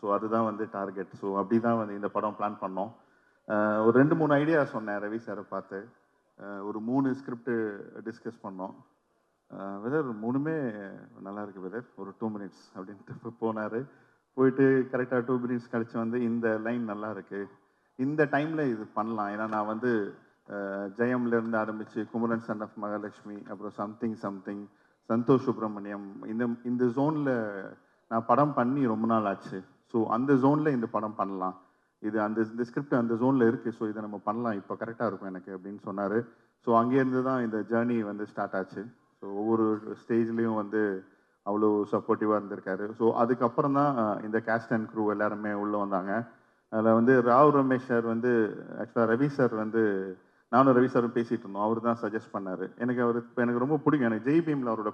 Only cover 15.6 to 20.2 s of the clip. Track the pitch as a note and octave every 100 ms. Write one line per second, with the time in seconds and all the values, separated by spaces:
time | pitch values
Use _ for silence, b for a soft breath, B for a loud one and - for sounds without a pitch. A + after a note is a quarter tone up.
15.6 | A#2+ A#2+ A2+ A#2+ A2+ B2 A#2 A#2 A2+ A2
16.6 | A2+ A#2+ A2+ G#2 G#2+ G2 - G2 G2 -
17.6 | _ _ _ - C3+ D3+ C#3+ C#3+ D#3 D#3
18.6 | C#3 A2 G#2 A2 A2 A2 G2+ G#2 A2 G#2+
19.6 | G#2+ A2 B2 A2+ G2 -